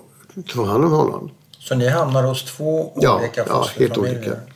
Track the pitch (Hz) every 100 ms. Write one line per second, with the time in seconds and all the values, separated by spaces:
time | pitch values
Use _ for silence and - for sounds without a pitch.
0 | - _ - 196 170 123 101 110 160 156
1 | - - - - _ - - 127 123 160
2 | 143 131 131 131 - - 151 160 160 -
3 | 139 98 - - - 120 117 - 123 110
4 | 98 120 113 113 -